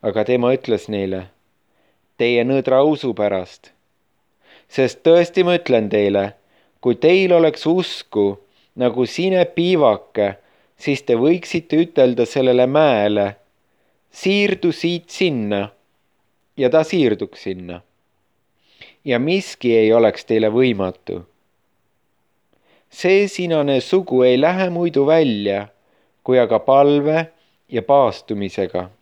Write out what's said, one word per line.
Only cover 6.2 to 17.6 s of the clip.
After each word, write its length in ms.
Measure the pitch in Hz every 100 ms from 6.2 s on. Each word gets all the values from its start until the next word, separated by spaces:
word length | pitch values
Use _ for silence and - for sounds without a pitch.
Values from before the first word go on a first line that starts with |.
| 101 - _ _ _ _
kui 140 | 127
teil 380 | 117 156 180 190
oleks 340 | 170 165 151 156
usku 720 | 180 175 - - 107 101 98 _ _ _
nagu 320 | - 123 123 123
sinepiivake, 1300 | - 185 185 175 170 175 185 135 104 - - 101 95 _ _ _ _
siis 260 | - 139
te 120 | - 117
võiksite 640 | 135 175 - 175 - 151 165
ütelda 400 | - 127 120 117
sellele 400 | 139 131 123 127
mäele: 720 | 143 156 117 104 104 101 101 _ _ _ _ _ _ _
'Siirdu 600 | - 190 202 202 196 175
siit 360 | 156 170 175 _
sinna,' 600 | - 185 135 104 101 101 _ _ _ _ _ _ _ _ -
ja 140 | 127
ta 140 | 156
siirduks 580 | 156 185 131 104 101 -
sinna. 380 | - 92